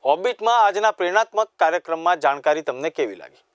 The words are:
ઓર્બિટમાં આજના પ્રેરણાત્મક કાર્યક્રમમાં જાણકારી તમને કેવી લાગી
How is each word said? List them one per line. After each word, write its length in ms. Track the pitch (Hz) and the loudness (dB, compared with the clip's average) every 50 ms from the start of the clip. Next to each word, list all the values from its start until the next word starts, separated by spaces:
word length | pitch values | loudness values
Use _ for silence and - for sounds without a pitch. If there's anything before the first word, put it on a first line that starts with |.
| - | 0
ઓર્બિટમાં 600 | 131 147 165 190 247 226 - 214 226 240 240 220 | 0 -2 0 0 -4 -4 -2 0 0 2 4 4
આજના 260 | 202 185 208 214 220 | 2 2 2 0 0
પ્રેરણાત્મક 580 | 208 - 180 175 185 214 226 - - 208 220 - _ _ | 0 0 -4 0 0 0 0 0 -2 -4 -4 -4 _ _
કાર્યક્રમમાં 600 | 170 160 165 175 _ - 165 165 165 175 180 165 | 0 0 0 -2 _ -4 -6 -2 0 -2 0 2
જાણકારી 420 | 147 143 139 143 - 156 151 156 | 2 0 0 2 0 0 0 0
તમને 280 | 147 - 127 127 143 160 | -2 -6 -6 -4 -6 -6
કેવી 240 | - - 143 110 95 | -2 -2 -4 -4 -4
લાગી 300 | 87 73 64 _ _ _ _ | -12 -18 -20 _ _ _ _